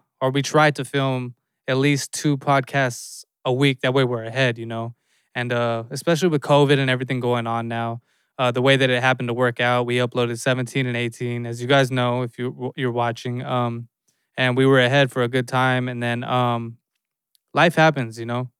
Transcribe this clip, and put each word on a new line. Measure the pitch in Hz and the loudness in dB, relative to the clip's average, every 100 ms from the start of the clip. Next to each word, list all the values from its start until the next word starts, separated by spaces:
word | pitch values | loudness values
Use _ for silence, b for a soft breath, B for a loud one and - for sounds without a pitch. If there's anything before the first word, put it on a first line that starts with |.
| _ _ | _ _
or | 131 | -2
we | 139 | 0
try | 135 151 151 | 0 4 4
to | 143 127 | 2 -4
film | 143 135 131 123 120 _ _ - | -2 -2 -2 -6 -12 _ _ -4
at | 131 | 0
least | 143 143 - | 2 0 -2
two | - 151 139 | -4 -2 -2
podcasts | 143 139 135 139 131 120 - - - _ | 2 0 0 -2 -2 -4 -14 -18 -20 _
a | 131 | -4
week. | 127 139 131 | 2 2 2
That | 131 | 0
way | 135 127 | 2 2
we're | 120 | -2
ahead, | 113 123 127 117 | -6 0 0 -2
you | 113 | -6
know? | 113 113 117 _ _ _ | -6 -8 -10 _ _ _
And, | 127 123 | -8 -4
uh, | 120 120 117 117 | 0 0 -2 -6
especially | 143 - 165 180 | -6 -2 0 2
with | 151 | 0
covid | - 143 143 139 | 2 4 6 4
and | 135 | 2
everything | 127 131 131 | -2 -2 -2
going | 120 120 117 | 0 -2 -2
on | 117 117 | -4 -4
now, | 117 117 117 - _ _ - | -4 -6 -8 -14 _ _ -2
uh, | 127 | 0
the | 123 | 2
way | 131 135 | 4 4
that | 131 | 4
it | 123 | 2
happened | 131 123 123 | 2 0 -2
to | |
work | 120 123 117 | 0 0 0
out, | 123 123 123 | 0 2 0
we | 123 | 0
uploaded | 123 127 120 117 | 0 0 -2 -2
seventeen | 139 127 123 139 127 | -2 -2 -2 -2 -2
and | 120 | -2
eighteen, | 120 - 123 120 120 | -4 -4 -6 -6 -6
as | 117 | -8
you | 123 | 2
guys | 139 131 | 4 4
know, | 127 123 123 | 2 0 0
if | 120 - | -4 -6
you, | 123 139 127 - | -8 -6 -10 -4
you're | 127 | -2
watching, | 120 120 117 127 123 | 0 -2 -4 -6 -8
um, | 131 127 120 117 117 _ _ _ _ - | -4 -2 -2 -4 -10 _ _ _ _ -2
and | 127 123 | 0 4
we | 135 | 6
were | 135 | 6
ahead | 123 139 135 | 6 4 2
for | 131 | 0
a | 120 | -2
good | 127 120 | -2 -2
time. | 127 131 127 127 | 0 0 0 -2
And | 120 | -4
then, | 120 120 123 | -4 -4 -2
um, | 123 123 117 117 117 _ _ _ _ _ _ _ | 0 0 0 -6 -12 _ _ _ _ _ _ _
life | 139 170 160 | 2 2 6
happens, | 160 139 117 113 | 4 2 -4 -8
you | 117 | -6
know? | 120 127 - | -6 -6 -12